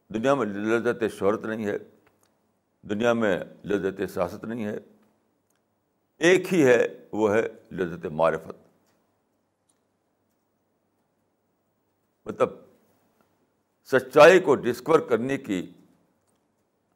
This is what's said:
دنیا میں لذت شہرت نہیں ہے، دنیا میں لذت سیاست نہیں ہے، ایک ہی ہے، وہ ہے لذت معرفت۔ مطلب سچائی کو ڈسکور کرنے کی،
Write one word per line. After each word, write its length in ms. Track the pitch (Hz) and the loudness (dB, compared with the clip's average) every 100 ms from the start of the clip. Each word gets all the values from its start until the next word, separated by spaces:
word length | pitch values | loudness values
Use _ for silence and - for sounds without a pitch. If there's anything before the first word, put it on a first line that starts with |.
| - | -10
دنیا 260 | 104 123 | -4 0
میں 120 | 139 107 | 0 -2
لذت 580 | 98 107 117 113 117 110 - | -4 -2 0 0 -2 -4 -2
شہرت 260 | 98 110 | -2 -2
نہیں 220 | 110 110 104 | -4 -8 -6
ہے، 100 | 101 - _ _ _ _ _ _ _ _ _ | -6 -8 _ _ _ _ _ _ _ _ _
دنیا 300 | - 104 120 | -8 -2 0
میں 280 | 117 110 85 - - | 2 0 0 -4 -14
لذت 460 | 85 101 92 95 92 | -6 -4 -4 -6 -8
سیاست 340 | 95 87 101 | -4 -6 -6
نہیں 200 | 110 117 | -12 -10
ہے، 140 | 104 107 - _ _ _ _ _ _ _ _ _ _ _ _ - | -8 -10 -14 _ _ _ _ _ _ _ _ _ _ _ _ -2
ایک 360 | 160 185 180 | 2 2 2
ہی 120 | 185 135 | 2 4
ہے، 420 | 117 - - - | 4 2 -4 -12
وہ 220 | 101 107 | -2 0
ہے 80 | 104 - - - | 0 -2 -8 -14
لذت 340 | 85 90 85 87 | -8 -8 -8 -10
معرفت۔ 600 | 76 82 80 - - _ _ _ _ _ _ _ _ _ _ _ _ _ _ _ _ _ _ _ _ _ _ _ _ _ _ _ _ _ _ _ _ _ _ _ _ - | -2 0 0 -8 -20 _ _ _ _ _ _ _ _ _ _ _ _ _ _ _ _ _ _ _ _ _ _ _ _ _ _ _ _ _ _ _ _ _ _ _ _ -12
مطلب 220 | 101 127 - - _ _ _ _ _ _ _ _ _ _ _ | -4 -4 -4 -20 _ _ _ _ _ _ _ _ _ _ _
سچائی 560 | - 131 - 151 156 185 | -2 -2 2 8 8 8
کو 140 | - | 4
ڈسکور 460 | 120 117 120 - 160 | 0 -2 -6 0 0
کرنے 380 | - 113 127 135 | 2 -4 -2 -8
کی، 340 | 135 95 85 - _ _ _ _ _ _ _ _ _ _ _ | -6 -6 -6 -16 _ _ _ _ _ _ _ _ _ _ _